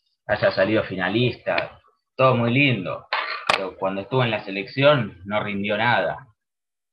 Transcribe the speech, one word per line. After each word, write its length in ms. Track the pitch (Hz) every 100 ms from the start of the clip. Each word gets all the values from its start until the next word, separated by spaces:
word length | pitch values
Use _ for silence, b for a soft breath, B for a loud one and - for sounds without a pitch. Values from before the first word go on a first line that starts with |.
| _ _ -
haya 260 | 104 101
salido 320 | - 104 107
finalista, 960 | - 92 92 110 123 - - 85 - - _ _ _ -
todo 200 | 131 120
muy 160 | 117
lindo, 540 | 127 143 107 85 58 - - - - -
pero 280 | - 95 -
cuando 260 | 95 98
estuvo 200 | 98 131
en 80 | 120
la 140 | 107
selección 760 | 101 98 98 135 143 147 104 90
no 180 | 95 104
rindió 340 | 104 101 101 104
nada. 520 | 117 107 85 78 - _ _ _ _ _ _